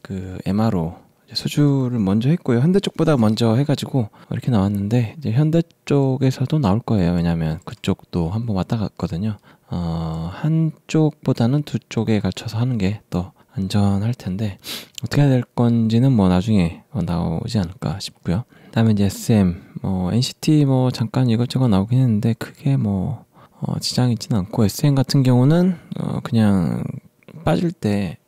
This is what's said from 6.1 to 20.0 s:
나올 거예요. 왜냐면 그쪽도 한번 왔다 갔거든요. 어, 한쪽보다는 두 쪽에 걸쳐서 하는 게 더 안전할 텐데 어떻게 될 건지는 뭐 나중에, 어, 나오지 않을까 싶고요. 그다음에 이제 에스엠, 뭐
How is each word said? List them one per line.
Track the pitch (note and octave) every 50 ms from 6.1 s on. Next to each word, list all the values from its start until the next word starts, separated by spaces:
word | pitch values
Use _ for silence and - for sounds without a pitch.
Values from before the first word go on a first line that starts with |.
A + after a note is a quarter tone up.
| C3 C3+ C3 C3 C3 - C3 - D#3 D#3
나올 | C3+ F2+ F#2+ A#2+
거예요. | - - A2+ G2+ F2 E2+ F2
왜냐면 | F2 E2+ E2+ E2+ E2 D#2+ D#2 D#2+ F2 -
그쪽도 | - - - - G2 F#2 - _ _ - F2 E2 D#2+
한번 | G2 A2+ A#2+ A#2+ G2+
왔다 | F#2 F2 - A#2+
갔거든요. | A2 G2+ - _ - - - - E2 G#2 A2 G#2 - _ _ - _ _ -
어, | F2 F2 F2 E2 E2 - - D#2+ - E3 E3 E3+
한쪽보다는 | - - - D#3 D#3+ E3 D#3+ D#3 - - _ - - D#3 D#3 D3 - _ - C3+ B2+ - A#2 A#2 C#3 D3+ C#3+
두 | - - -
쪽에 | - - - A#2 G#2+ A2+ A2+ G2+
걸쳐서 | G2 F#2+ - - - G#2+ G#2+ A2
하는 | A#2+ C3 B2 G#2+
게 | F#2 F#2+ G#2+ - _ -
더 | - F2+ F2 - - _ _ _ - F#2+
안전할 | F#2+ F#2 - G#2 G2+ G2+ G2 G2 G#2 A#2
텐데 | A#2+ - - F#2+ F2+ G2+ A2+ G#2 F#2+ - - - - - - - - -
어떻게 | - - - D3
될 | D3 C#3 C3 B2
건지는 | - - - - A#2+ A#2+ A#2+ A#2 A2+ A2 A2+ A#2 C3 C3+
뭐 | C3 G#2+ F#2+ F#2
나중에, | F2+ F#2 F#2 A2+ A2 G2 F2 E2 E2+ - - _
어, | - A2
나오지 | E2 E2 E2+ E2 F2 E2 E2 - - A2 A2+ A2
않을까 | F2+ E2 - - - - - G2
싶고요. | - - - _ - - E2+ A2 - _ _ - -
그다음에 | - - A2+ A2+ A2+
이제 | G#2+ G2+ G2+
에스엠, | G2 - - - - A#2 G#2 G2 F2+ E2+ F2+ - - - -
뭐 | - F#2+ F#2+ F#2